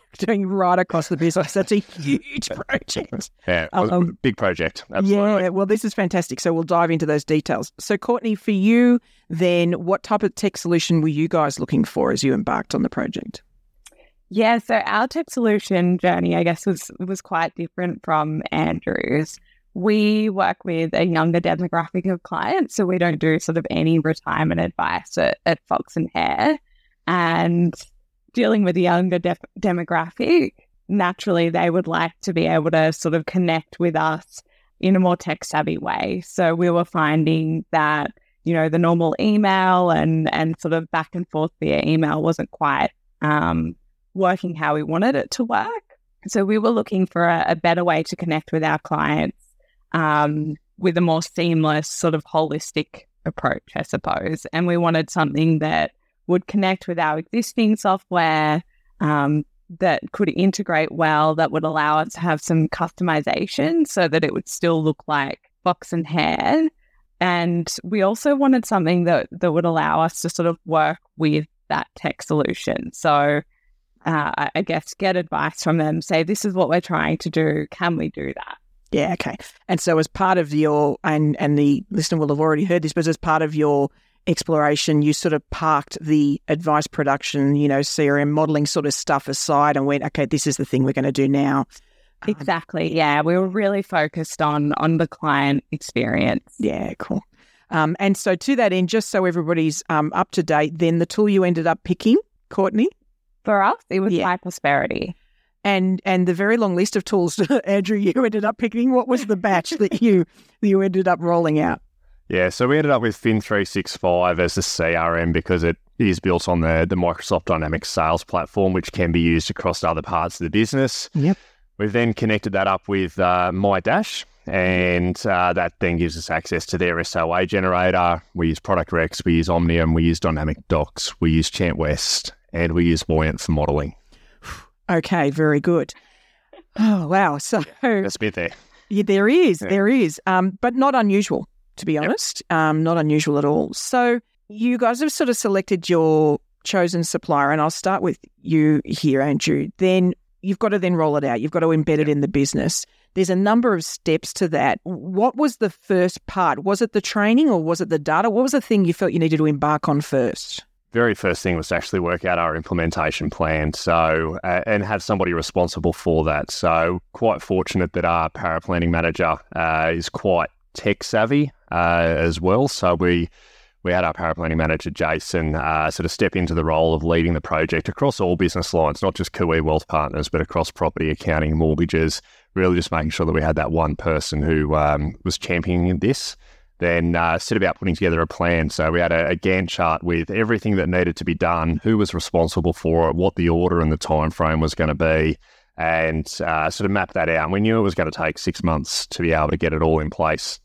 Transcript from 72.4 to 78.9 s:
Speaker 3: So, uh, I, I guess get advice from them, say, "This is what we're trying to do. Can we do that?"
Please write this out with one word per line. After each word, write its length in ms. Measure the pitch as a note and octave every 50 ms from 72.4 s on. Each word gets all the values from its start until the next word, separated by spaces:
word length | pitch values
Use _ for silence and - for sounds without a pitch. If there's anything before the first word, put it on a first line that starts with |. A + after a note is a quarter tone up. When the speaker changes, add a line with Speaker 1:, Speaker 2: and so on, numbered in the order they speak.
| - - - - - - - - - - -
Speaker 3:
So, 480 | - - D#3+ D3 C#3+ D3 D3 D3 D3 - _ _ _ _ _ _ _ _ _ _ _ _
uh, 260 | D#3+ E3 D3+ D3 - -
I, 120 | - D3 - -
I 60 | D#3
guess 320 | - - D#3+ D#3+ - - -
get 220 | - G3 F#3+ F#3
advice 480 | F3+ F3 - - D3+ D3 D#3 - - -
from 140 | D#3+ D#3+
them, 240 | E3 D#3 D#3 D#3 E3
say, 220 | - - F3 D#3+ E3
"This 200 | E3 G#3 - -
is 100 | G#3 F#3
what 140 | F#3+ F3
we're 140 | C3 E3 F3+
trying 360 | - - E3+ D#3 D#3 D3+ - -
to 100 | - E3
do. 380 | - E3 D#3+ D3+ D3+ D#3 D3 -
Can 240 | - - F3 E3+ E3+
we 140 | D#3+ D#3 D#3
do 240 | - D#3 - C2+ -
that?" 240 | - - - - - _ _ _ _ _ _